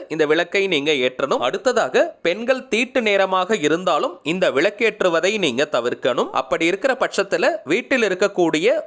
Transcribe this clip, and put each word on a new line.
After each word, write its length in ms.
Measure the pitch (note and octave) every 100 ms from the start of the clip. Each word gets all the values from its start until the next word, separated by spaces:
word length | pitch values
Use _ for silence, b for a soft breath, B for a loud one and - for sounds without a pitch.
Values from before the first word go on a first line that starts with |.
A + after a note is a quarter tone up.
| -
இந்த 100 | D#3+ D3+
விளக்கை 320 | D#3 E3+ G3+ G3
நீங்க 160 | D#3+ C#3+ D3 B2
ஏற்றணும். 360 | B2 C3+ B3 B2+
அடுத்ததாக, 580 | G3 B3+ A3 D#3 A3+ E4 - E3+
பெண்கள் 360 | F#3+ A#3+ C4 B3+
தீட்டு 280 | G#3+ A#3+ C4 A3
நேரமாக 480 | G3 F#3+ F#3 F#3 G#3+ D3
இருந்தாலும் 480 | D#3+ F3+ D#3 B3+ F4 C#3+
இந்த 140 | F#3 F3 B2+
விளக்கேற்றுவதை 760 | F#3 - A3+ G#3 F#3 E3 F#3 G#3+
நீங்க 180 | E3+ A#2 D3
தவிர்க்கணும். 560 | C3+ A#2+ B2 C3+ B2+ C4 C3
அப்படி 240 | - E3+ E3
இருக்கிற 220 | F#3+ C4+ B3
பட்சத்துல 480 | F3 - F#3+ E3+ A#3+ E4 -
வீட்டில் 340 | F#3+ B3 C4 G#3+
இருக்கக்கூடிய 680 | F#3 G3+ G3 E3 D3+ G3 D#4